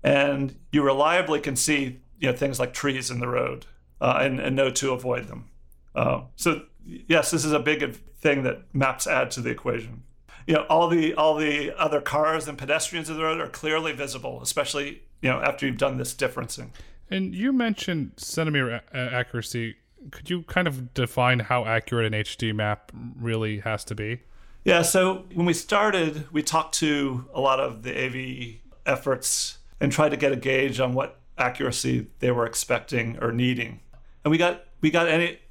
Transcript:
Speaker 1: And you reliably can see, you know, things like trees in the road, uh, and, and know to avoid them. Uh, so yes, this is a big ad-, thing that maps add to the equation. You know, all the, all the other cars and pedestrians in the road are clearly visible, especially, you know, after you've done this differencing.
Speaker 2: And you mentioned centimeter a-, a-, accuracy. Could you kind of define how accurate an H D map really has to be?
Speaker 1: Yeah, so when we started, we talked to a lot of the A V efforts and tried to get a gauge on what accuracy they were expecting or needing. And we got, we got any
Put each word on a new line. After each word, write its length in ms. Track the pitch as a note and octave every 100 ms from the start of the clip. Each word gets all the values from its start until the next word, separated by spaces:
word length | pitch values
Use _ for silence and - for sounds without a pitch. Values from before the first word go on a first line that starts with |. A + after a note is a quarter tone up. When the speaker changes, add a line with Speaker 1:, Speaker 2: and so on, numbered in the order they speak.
Speaker 1:
And 520 | C#3 C#3+ C#3+ C#3 C3+ - -
you 120 | D3
reliably 560 | C#3 C3+ D3+ F3 D#3+ D3+
can 160 | D3+ B2+
see, 460 | - C#3+ C3+ B2 - -
you 100 | C3+
know, 60 | B2
things 240 | C#3 B2+
like 140 | B2+
trees 360 | - C#3+ C3 A#2
in 100 | B2
the 80 | B2
road, 380 | B2 B2+ B2+ - - _ -
uh, 180 | B2 C#3
and, 180 | C3+ C3
and 160 | C#3+ C3+
know 160 | C3+
to 200 | B2+ C#3
avoid 360 | B2 B2 B2 G#2+
them. 220 | A2+ G#2+ - - - - -
Uh, 260 | B2+ - - -
so 280 | F3 D#3 - -
yes, 480 | - - - E3 C#3+
this 140 | E3 D3+
is 60 |
a 60 | D3+
big 220 | D3 D3+
ad-, 140 | C#3 - - -
thing 240 | D#3 C#3
that 200 | B2+ - -
maps 340 | C3 C3 B2+ -
add 240 | C#3+ C3
to 100 | -
the 100 | A#2+
equation. 520 | B2 B2 A#2 A2+ A#2+ - - - - -
You 80 | D#3
know, 100 | -
all 180 | D#3+ E3+
the, 280 | E3+ D#3+ D#3+
all 200 | D#3 D3+
the 380 | D#3 D3 C#3+ -
other 260 | D#3 D3
cars 460 | D3 D3 D3+ D#3+ D3
and 100 | C#3
pedestrians 520 | C3 D#3 - E3+ D#3
in 80 | D#3
the 60 |
road 180 | D#3+ E3
are 60 | C#3+
clearly 460 | - D#3 D#3 D#3+
visible, 480 | C3 C#3 C3+ B2+ B2
especially, 580 | B2 - C#3 D3 C#3+ - - -
you 80 | C3
know, 100 | C3
after 260 | C#3+ C#3 C#3
you've 120 | B2
done 200 | C3+ B2+
this 160 | A#2+
differencing. 560 | - B2+ - A#2 - A#2+ - - - -
Speaker 2:
And 240 | F#3+ F#3+
you 180 | F#3 A#3+
mentioned 600 | C4 A3+ G#3 - E3 C3 -
centimeter 680 | - - D#3+ D3 B2 A#2 -
a-, 40 | C3+
a-, 160 | B2+
accuracy. 640 | B2 B2 A#2+ - A#2+ A2+ - _ _ A#3+
Could 180 | - -
you 140 | F3+
kind 240 | D#3+ F#3 F3
of 260 | C3+ B2
define 460 | - A#2+ - B2 B2+
how 260 | A2 B2 A2
accurate 400 | A2+ - A#2+ A2
an 80 |
H 240 | A2 G#2 -
D 140 | A2+
map 400 | G#2+ G#2+ G#2 - A2 A#2+ B2
really 400 | A#2 A2+ G#2+ G#2+
has 220 | A2+ G#2+ -
to 100 | G#2
be? 260 | G#2+ A#2+ - - - -
Speaker 1:
Yeah, 200 | - E3+
so 420 | E3 F#3+ F#3 F#3 -
when 140 | E3+ F3
we 60 |
started, 800 | E3+ - G#3 G#3+ F#3+ D#3+ D3+ D3
we 120 | D3+
talked 320 | D3 D#3+ - -
to 520 | D#3 D3 C#3 B2 B2
a 80 | -
lot 180 | C3+ C3
of 220 | C3 A2
the 180 | B2 -
A 100 | C3
V 520 | B2+ C3 C3 A#2 A2 - - -
efforts 720 | C3 C#3 B2+ - - - - - -
and 120 | C#3+
tried 180 | C3+ D3+
to 80 | C#3+
get 140 | C#3
a 40 | B2+
gauge 440 | C3 C3 C#3 A#2
on 140 | B2+
what 260 | B2+ C#3 - - -
accuracy 680 | B2 - C3+ - B2+ B2 G#2+ -
they 120 | B2
were 140 | A#2+ A2+
expecting 720 | - - A#2+ - B2 A#2 A2+
or 100 | A#2
needing. 500 | A#2 B2+ B2 A#2 - - - - -
And 80 | D3
we 60 | D#3+
got, 260 | F3 F3 - -
we 100 | D#3
got 180 | E3 E3+
any 320 | D#3+ E3+ - -